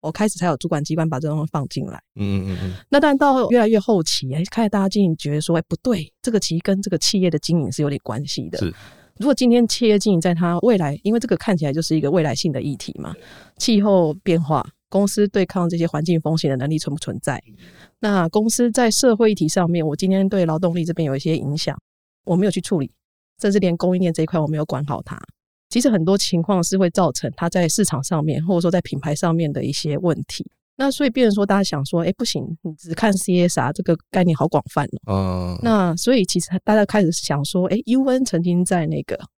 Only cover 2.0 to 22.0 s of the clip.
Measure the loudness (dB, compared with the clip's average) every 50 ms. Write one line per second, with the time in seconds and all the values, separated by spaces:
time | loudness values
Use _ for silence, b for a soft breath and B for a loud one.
2 | _ _ _ -6 -4 -2 -2 -2 -2 -4 -6 -6 -6 -6 -8 -10 B _ 2 2
3 | 4 4 2 4 4 2 4 2 2 2 4 4 4 4 2 2 2 2 0 0
4 | 2 0 -2 -4 -4 -4 -4 -4 -6 -4 -2 -2 -2 0 2 0 0 0 2 2
5 | 2 2 2 -2 -4 -4 -4 -4 -2 0 0 0 0 _ -6 -4 _ -2 -2 -2
6 | -2 -8 _ _ _ -2 -2 0 0 0 -4 -2 0 0 -2 0 -2 -2 -4 -2
7 | -2 0 0 2 0 2 0 -2 -2 0 0 0 0 -2 -2 -2 -2 -2 -2 -4
8 | _ -8 -8 -6 -6 -6 -8 -8 -8 -8 -6 -4 -4 -4 -4 B B B B B
9 | B B B _ 0 0 2 4 4 4 4 4 4 2 0 0 2 4 4 4
10 | 4 2 2 2 2 0 0 2 0 0 0 2 2 2 2 2 0 -2 -4 -4
11 | _ -2 0 0 0 0 -2 -2 0 -2 0 0 0 -2 -2 -2 -2 0 0 0
12 | 0 2 2 2 2 0 -2 -2 -2 -2 -2 -2 -4 -6 -6 -8 -10 -14 -12 -12
13 | -12 -12 -12 B B B B B B B B _ 0 2 2 4 4 4 4 4
14 | 4 2 0 -2 _ 0 2 2 2 0 0 -2 -2 -4 _ _ _ _ -2 0
15 | 0 0 2 0 0 0 _ 0 0 0 0 -2 -2 0 0 0 -2 -2 -2 -2
16 | 0 0 0 0 2 0 0 0 0 0 -2 0 -2 -2 -2 -2 -2 -4 -6 -6
17 | -6 -8 -10 -6 -4 -4 -6 -6 -8 B -20 B B B B B B B B _
18 | -2 0 2 2 2 2 2 0 0 0 2 2 2 2 2 2 2 2 2 4
19 | 4 4 4 4 4 2 4 2 0 0 2 0 0 2 2 0 0 -2 -2 -2
20 | 0 2 2 2 2 2 2 0 0 0 0 0 0 -2 0 -2 -2 -2 -2 -2
21 | -2 -2 -2 -2 -2 -2 -2 -2 -2 -4 -4 -4 -4 -4 -6 -8 _ _ _ _